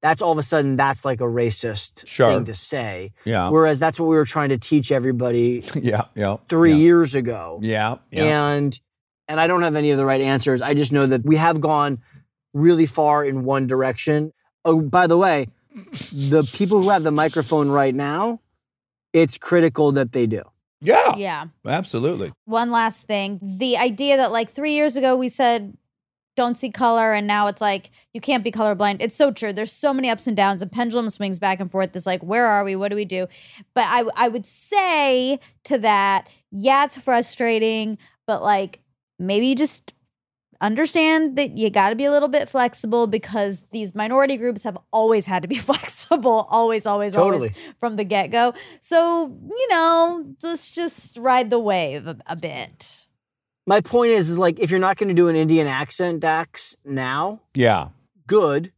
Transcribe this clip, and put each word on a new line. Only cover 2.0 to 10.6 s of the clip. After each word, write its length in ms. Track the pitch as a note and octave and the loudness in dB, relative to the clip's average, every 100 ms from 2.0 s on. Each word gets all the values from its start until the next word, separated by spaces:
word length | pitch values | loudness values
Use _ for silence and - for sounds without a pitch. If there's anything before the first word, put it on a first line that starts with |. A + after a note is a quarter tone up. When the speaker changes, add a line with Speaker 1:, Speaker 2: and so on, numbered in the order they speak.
| - | -18
Speaker 2:
Sure. 240 | - B2 | 2 2
Speaker 1:
thing 100 | G#2+ A2 | 2 -2
to 80 | |
say. 580 | G#2+ - C#3+ A2+ F#2 G2 - | -10 -8 -8 -8 -10 -12 -12
Speaker 2:
Yeah. 260 | - A2 F2+ | -4 -2 2
Speaker 1:
Whereas 280 | D#3 D#3+ C#3+ | 4 4 2
that's 220 | D#3+ - | -2 -2
what 60 | E3 | 0
we 80 | D#3+ | 2
were 80 | |
trying 240 | D3 D#3 C#3+ | 2 -2 -2
to 100 | C3 | -2
teach 320 | - D3+ C3 | 0 0 2
everybody 720 | C#3 B2 B2 B2 A#2+ A#2+ B2 - | -2 0 -2 0 0 0 -2 -6
Speaker 2:
<laughs> 40 | D3+ | -4
Yeah, 300 | B2 G#2 - - | -2 -2 -4 -4
yeah, 220 | G2+ G#2 _ | -4 -4 _
Speaker 1:
three 220 | E3+ E3+ | 4 6
Speaker 2:
yeah. 40 | D3+ | 6
Speaker 1:
years 380 | E3 E3+ D#3+ | 6 6 4
ago. 460 | C3+ A#2+ A2+ E2+ E2 | 0 -4 -6 -10 -8
Speaker 2:
Yeah, 360 | G#2+ G#2+ G#2+ A#2+ _ | -4 -2 -2 -4 _
yeah. 140 | C3+ D3+ D3+ D3 | -2 2 2 2
Speaker 1:
And, 320 | C#3+ C#3+ C3+ _ _ _ _ - | 0 -2 -4 _ _ _ _ -8
and 100 | D#3 | 0
I 80 | E3 | 2
don't 160 | F3+ | 2
have 140 | E3+ D3+ | 0 0
any 160 | D3 | 2
of 60 | C#3 | 2
the 60 | C3+ | 2
right 140 | C3+ | 0
answers. 380 | C3+ C3+ B2+ B2+ | 2 0 2 0